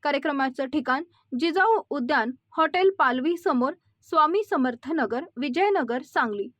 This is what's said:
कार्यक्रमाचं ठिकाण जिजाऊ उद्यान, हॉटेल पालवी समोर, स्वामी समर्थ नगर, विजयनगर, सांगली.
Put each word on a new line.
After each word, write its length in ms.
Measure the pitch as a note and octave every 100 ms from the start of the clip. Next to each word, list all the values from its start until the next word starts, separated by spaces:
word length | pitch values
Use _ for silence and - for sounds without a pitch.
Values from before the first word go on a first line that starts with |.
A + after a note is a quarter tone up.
कार्यक्रमाचं 640 | D4 C#4+ D#4 C#4 C4+ C4 C4+
ठिकाण 360 | D4 B3+ C4 E4+ _ _ B3
जिजाऊ 400 | E4 E4 G4 A4 -
उद्यान, 400 | C#4+ A#3+ C#4+ A3+ B3+ _ -
हॉटेल 340 | D#4+ F4+ F#4+ F#4+
पालवी 380 | C#4 B3+ C#4 E4+
समोर, 360 | - C4 B3+ F4+ _ _
स्वामी 400 | _ E4 D4+ F#4
समर्थ 480 | G#4 F4 B3+ A#3+ B3+
नगर, 280 | D#4+ A#3 A#3 E4+ -
विजयनगर, 640 | C#4+ C4 G4+ G4 A#3+ A#3+
सांगली. 460 | - F4 B3+ G#3 G#3 _